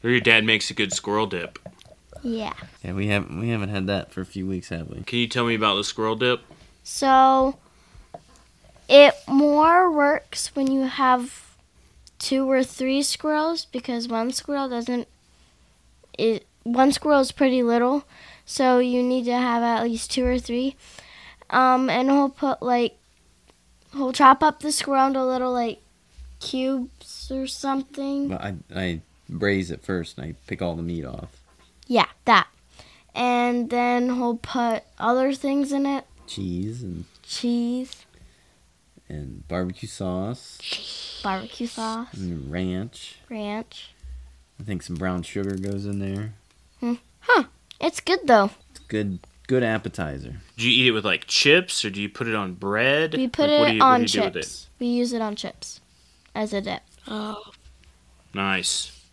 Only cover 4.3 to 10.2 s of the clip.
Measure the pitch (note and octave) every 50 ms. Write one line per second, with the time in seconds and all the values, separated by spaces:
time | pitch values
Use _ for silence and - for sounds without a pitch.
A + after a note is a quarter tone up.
4.3 | - G2 F#2 F#2+ F#2+ F2+ - - F2+ E2 E2 - - - F#2 - A#2+ A#2+ A#2+ A2+
5.3 | - B2+ A#2 A#2 A#2 G#2+ A2 G#2+ G2 G2+ G#2 - - - A2 A2 A2 A2 B2+ B2
6.3 | B2 - - _ - - - - _ _ _ - - - C#4 C4+ C4 C4 C4 C4
7.3 | C4 C4 C4 C4+ C#4 - _ _ _ _ _ _ _ - - _ - - _ _
8.3 | - - _ _ _ _ _ - _ - _ - B3+ C#4+ C#4+ C#4+ - - - -
9.3 | C4+ C#4 D4 D4 D4 D4 D#4 E4 E4+ F4+ F#4 F4+ D#4 D4 C#4+ C#4+ D#4 -